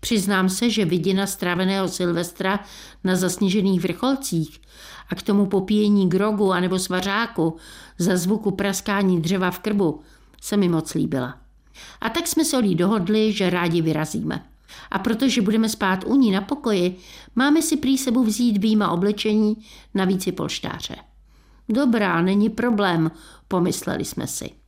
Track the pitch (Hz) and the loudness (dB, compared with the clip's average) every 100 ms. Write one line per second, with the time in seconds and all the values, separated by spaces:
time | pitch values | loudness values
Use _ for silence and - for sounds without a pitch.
0 | - 226 190 196 185 185 240 208 185 175 | 0 0 2 2 0 2 0 0 0 0
1 | 160 190 196 - 180 175 185 196 185 - | 0 0 -2 -4 -4 0 0 0 -2 -2
2 | 180 165 170 - 190 202 202 - - - | -2 -2 -4 -4 -2 -2 -6 -20 -20 -6
3 | 185 180 180 180 196 202 196 185 175 170 | -2 0 0 0 0 2 2 0 -2 -2
4 | 254 269 269 165 156 - - - - - | -2 -2 -2 -4 -4 -8 -20 -20 -20 -20
5 | - 185 - 202 202 196 190 208 208 208 | -12 -10 0 2 2 0 0 2 4 4
6 | 185 180 208 208 202 180 180 185 185 185 | 4 2 0 2 0 2 0 -2 -2 -4
7 | 196 196 226 - 165 156 - - - - | -2 -2 -4 -2 -2 -2 -16 -20 -20 -4
8 | 175 180 175 208 208 190 202 190 - 202 | 0 0 0 0 -2 -2 -2 -4 -2 0
9 | 196 180 160 190 185 180 - 202 175 151 | 2 2 0 0 -2 -4 -4 0 0 -2
10 | - - _ - - 208 185 165 160 156 | -10 -20 _ -18 -4 0 2 2 -2 -4
11 | - 135 123 - - _ _ - - - | -2 -2 -4 -10 -20 _ _ -20 -20 -8
12 | 220 226 339 - 311 269 214 165 175 220 | -4 -4 -2 0 2 2 2 2 2 2
13 | 175 214 220 214 185 175 175 170 160 151 | 2 2 2 2 0 0 0 0 0 0
14 | 156 - 151 156 - _ _ - - - | -2 -4 -6 -6 -10 _ _ -20 -8 -4
15 | - 220 269 240 196 220 220 - 196 190 | -2 0 0 2 2 2 0 0 0 -2
16 | - 277 240 190 196 285 240 202 175 180 | 2 4 4 2 -2 -4 0 2 0 -2
17 | - - - - 269 311 330 294 254 269 | -16 -20 -8 0 4 4 2 0 2 0
18 | 262 240 233 208 240 208 214 214 202 170 | 2 2 2 2 2 2 4 2 2 2
19 | 196 208 220 214 214 214 - - - 196 | 0 0 0 2 2 0 -8 -20 -8 -2
20 | 185 185 185 180 147 - - - - - | 0 0 -2 -4 -6 -6 -8 -8 -10 -14
21 | - - _ - _ - - 220 285 233 | -18 -20 _ -20 _ -20 -4 0 2 2
22 | 202 165 175 196 214 220 240 214 196 170 | 2 2 2 4 2 0 0 2 2 2
23 | 160 - - - _ 185 175 - - - | 0 -2 -20 -20 _ 0 0 -2 -4 -6
24 | - - - - - - | -6 -6 -8 -8 -10 -14